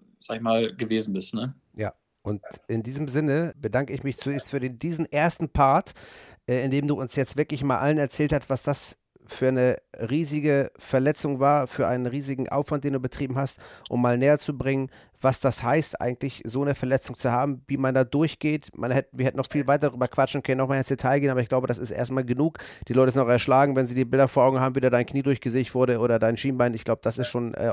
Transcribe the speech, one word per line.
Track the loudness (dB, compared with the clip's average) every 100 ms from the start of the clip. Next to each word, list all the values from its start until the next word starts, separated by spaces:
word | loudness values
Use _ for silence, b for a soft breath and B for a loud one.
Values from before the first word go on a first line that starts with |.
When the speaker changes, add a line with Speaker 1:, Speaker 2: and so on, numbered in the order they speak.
| _ _
Speaker 1:
sag | -12 -4
ich |
mal, | 0 2 0 -2
gewesen | -2 -2 -2
bist, | -4 -4 -6
ne? | -6 -10 _ -8
Speaker 2:
Ja, | -8 -8 _ _
und | -8 -6 -8 -16 -6
in | -4
diesem | -4 -6 -4
Sinne | 0 0 0 -2 -6
bedanke | -4 -2 -2
ich | -4
mich | -6 -6
zuerst | -4 -6 -4
für | -6
den, | -6 -6
diesen | -6 -4 -2
ersten | 0 0 0 -2
Part, | 2 4 4 0 B B B B B -4
äh, | -2 0
in |
dem | 0 0
du | -2
uns | -2 -4
jetzt | -2 -2
wirklich | -2 -2
mal | 0 2
allen | 2 2
erzählt | 0 0 0
hast, | 0 -2
was | -4
das | -2 -2 -2 -6 _ _ -18
für | -2 0
eine | 4 2 0 -6 -10
riesige | -4 -2 -2 0 2 2 0 -6
Verletzung | -2 2 2 0 -2 0
war, | 2 2 0
für | -2 0
einen | 0 -2
riesigen | -4 -6 -6 -4
Aufwand, | -4 -2 -4
den | -2
du | -2
betrieben | -4 -6 -4 -2
hast, | -4 -6 B B B
um | 0
mal | 2 4
näher | 4 2
zu | 0 -4
bringen, | -2 -2 -4 b b _
was | 0 2
das | 0 0
heißt, | 2 0 0 -4
eigentlich | -6 -4 -8 -8
so | -6 -2
eine | -2 -2
Verletzung | 0 0 -2 -4
zu | 0
haben, | 0 0 -4 -4
wie | -2
man | 2 2
da |
durchgeht. | 2 2 0 0 -2 -2 -6 -6
Man | -2
hätt-, | 0 -2
wir | -2 -2
hätten | -2
noch | -2
viel | 0 2
weiter | 2 2
darüber | 0 -2
quatschen | 2 0 0
können, | -2 0
noch | 0
mal | 0
ins | 0
Detail | 0 2 2
gehen, | 2
aber | 0
ich | 0
glaube, | 0 0
das | -2
ist | -4
erstmal | -4 -2 -2 0
genug. | 0 0 -2 B B 0
Die |
Leute | 4 4
sind | 4
noch | 4
erschlagen, | 4 4 4 6 2
wenn | 0
sie | 0
die |
Bilder | 2 4 4
vor | 4
Augen | 4 4
haben, | 0 2
wie |
da | 2
dein | 2 0
Knie | -2
durchgesägt | 0 0 0 -2 0 2
wurde | 2 2
oder | 2 4
dein | 2 2
Schienbein. | 0 2 2
Ich | 0
glaube, | -2 -2
das | -2 -2
ist | -2
schon, | -2 -4
äh, | -2 -2